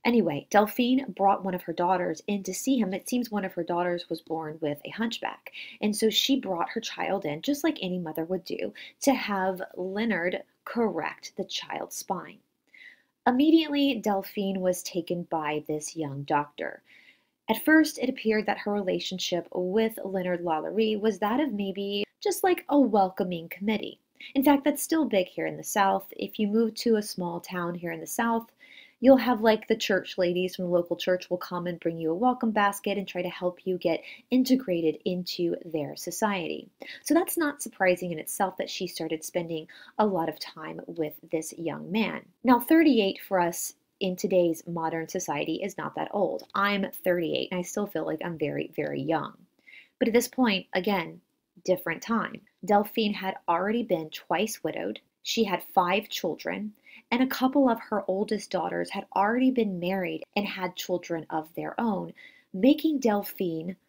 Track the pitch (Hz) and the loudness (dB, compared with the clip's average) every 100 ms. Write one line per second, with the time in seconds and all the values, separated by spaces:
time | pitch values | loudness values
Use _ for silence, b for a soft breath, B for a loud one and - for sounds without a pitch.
0 | - 240 165 143 - 202 208 - 247 262 | 4 4 2 0 2 4 4 2 2 2
1 | 269 180 196 208 190 180 - 160 175 185 | 0 2 2 4 0 -4 -6 -2 2 2
2 | 175 160 - 202 190 190 - 269 196 190 | 0 -4 -4 -4 -4 -4 0 2 2 -2
3 | - 247 240 208 185 180 170 175 180 175 | -2 -2 -2 -4 -4 -4 -2 0 0 -2
4 | - 165 - 160 156 156 151 143 - 151 | -4 -8 -4 -6 -6 -4 -4 -4 -8 -4
5 | 226 - - - - B B B 214 208 | -4 -4 -8 -10 -16 B B B -2 2
6 | 220 214 - 269 196 175 175 226 - - | 2 2 2 2 2 -2 -2 -4 -8 -6
7 | 165 190 170 151 214 285 330 302 185 180 | -2 -2 -2 -4 -2 0 0 0 -4 -4
8 | 165 160 160 185 - - - B B B | -4 -4 -2 -4 -4 -6 -6 B B B
9 | - 170 - 196 190 185 - - 180 196 | 2 2 2 0 0 -2 -8 -6 -6 -2
10 | 233 185 175 185 - _ - 233 226 165 | 0 0 0 -2 -8 _ -8 0 0 0
11 | - - - - 185 - - - - - | -4 -8 -14 -10 -8 -8 -6 -8 -8 -10
12 | - 185 160 - _ _ _ B B B | -6 -6 -6 -18 _ _ _ B B B
13 | B B - 247 302 330 311 285 277 233 | B B 0 4 6 6 4 2 2 2
14 | 202 196 196 - 196 190 185 180 - 185 | 0 0 -2 -4 -2 0 0 0 -4 -6
15 | 165 175 170 165 151 151 151 151 151 165 | -4 -4 -2 -4 -2 -4 -4 -6 -6 -6
16 | 147 139 143 151 147 - 78 - b b | -6 -6 0 0 0 -6 -10 -10 b b
17 | b b b b - - - 320 302 - | b b b b -4 0 6 6 6 0
18 | 247 262 220 214 202 196 - 208 185 175 | -4 0 2 2 2 -2 -2 -2 0 -2
19 | - 185 - 175 170 - 180 208 226 220 | -2 -6 -2 -2 -2 -4 0 2 0 -2
20 | 196 190 180 175 175 156 156 196 220 214 | -6 -4 -2 -2 0 0 0 0 2 2
21 | 214 190 208 247 294 202 196 190 202 202 | 0 0 0 0 0 -2 -4 -4 -4 -4
22 | 208 _ 415 359 381 349 - 285 247 208 | -4 _ -2 2 2 2 2 4 6 6
23 | 185 - 185 175 165 - 202 214 - - | 4 2 -2 -2 -8 -6 -2 -2 -4 -12
24 | _ _ B 269 277 277 294 294 - 320 | _ _ B 2 6 6 4 0 0 0
25 | 262 202 180 - 160 156 156 214 196 196 | 2 2 0 -2 -4 -4 -4 2 2 2
26 | - - 202 - 208 214 233 220 240 214 | -4 -8 -8 -2 0 2 2 0 2 2
27 | 208 - 175 170 - 185 175 175 170 165 | 2 -4 -4 -6 -6 -6 -4 -6 -6 -8
28 | 165 - 233 226 226 _ B B B B | -8 -2 0 0 -2 _ B B B B
29 | 240 269 233 233 226 214 - 220 - 190 | 8 8 8 4 4 4 2 -2 2 0
30 | - - 180 180 185 - 180 175 175 170 | 0 0 0 2 -2 -2 0 0 0 -2
31 | - 180 - 180 - 180 175 170 170 165 | 0 0 0 -6 -4 -6 -6 -4 -4 -2
32 | 160 170 247 247 226 214 202 202 - 196 | -2 2 2 2 0 2 2 0 -4 -4
33 | 190 180 175 - 180 180 - 180 175 165 | -4 -6 -6 -2 -4 -2 -4 0 2 0
34 | B B B 254 254 262 - 170 160 156 | B B B 2 4 2 2 0 2 0
35 | - 180 180 - 170 175 170 160 143 151 | -2 -4 -4 -2 -2 -2 -4 -6 -6 -8
36 | - - 220 196 160 78 - _ B B | -10 -2 -2 0 -4 -8 -10 _ B B
37 | - 311 381 - 302 - - - 185 180 | 2 2 2 0 -2 -2 -12 0 2 2
38 | 180 160 - - 190 - - - 180 - | 0 -6 -8 -2 -2 -2 -8 -6 -6 -6
39 | 160 160 - 175 170 165 160 B B B | -6 -6 -4 -6 -4 -6 -8 B B B
40 | 214 180 165 151 - - 156 160 - 170 | 2 2 -2 -4 -12 -12 -12 -12 -12 -6
41 | 151 - 165 165 156 - 165 147 151 202 | -6 -6 -6 -6 -6 -8 -6 -6 -4 -2
42 | 190 156 - _ 233 247 - 330 320 233 | -2 -4 -12 _ 4 4 6 6 8 6
43 | 196 - - 190 170 170 - - _ _ | 4 0 -2 0 0 -2 -10 -10 _ _
44 | 190 180 196 185 175 165 - 170 160 165 | -4 -2 2 4 4 0 -6 -4 -4 -4
45 | 160 - - 147 151 - 196 - 151 156 | -6 -8 -4 -4 -2 -4 -6 -8 -8 -6
46 | 156 - 185 - - 202 202 202 196 - | -4 0 -2 -2 -6 -2 0 0 -2 -4
47 | - 180 160 139 - 180 175 - 202 160 | 0 0 0 -2 -2 -4 -4 -4 -4 -4
48 | 160 156 175 160 151 143 156 - 151 143 | -4 -4 -6 -4 -4 -4 -6 -6 -4 -4
49 | 139 160 - - _ _ B B B B | -2 -2 -2 -12 _ _ B B B B
50 | 233 226 233 - 247 190 - - 185 196 | 2 2 2 2 2 2 0 -2 0 0
51 | 165 170 _ _ _ _ - 180 - 165 | -2 -10 _ _ _ _ 0 0 0 -6
52 | - 226 180 - _ _ 185 202 208 - | -2 -2 -2 -8 _ _ 2 2 4 -2
53 | 208 185 190 - - 170 190 233 247 175 | -2 -2 -6 -6 0 0 2 0 0 -2
54 | 156 - - 170 220 - 156 - 196 220 | -2 -12 -4 -2 -2 -2 -6 -4 -6 -8
55 | _ _ - - 208 175 - - 175 196 | _ _ -4 0 0 0 0 0 2 0
56 | 214 - 180 151 160 185 214 - B B | -2 -6 -4 -4 -6 -6 -8 -12 B B
57 | B 240 262 - 262 277 262 226 - 208 | B 0 2 2 2 4 4 2 -2 -4
58 | 196 190 214 214 - 185 175 175 170 202 | -2 -2 -2 -4 -2 -4 -2 -4 -4 -6
59 | - - 202 240 262 233 220 180 175 190 | -4 0 2 4 4 4 0 0 -2 0
60 | 175 160 - - 202 - 185 - - 180 | -2 -6 -4 -4 -4 -4 -6 -6 -4 -4
61 | - 170 156 160 156 - 151 - 233 190 | -2 -6 -4 -6 -6 -8 -6 -2 0 0
62 | 170 - B B B 185 226 294 320 285 | -4 -12 B B B 4 4 6 2 2
63 | 233 208 196 - 185 160 165 185 | 2 2 -2 -4 -2 -2 -8 -12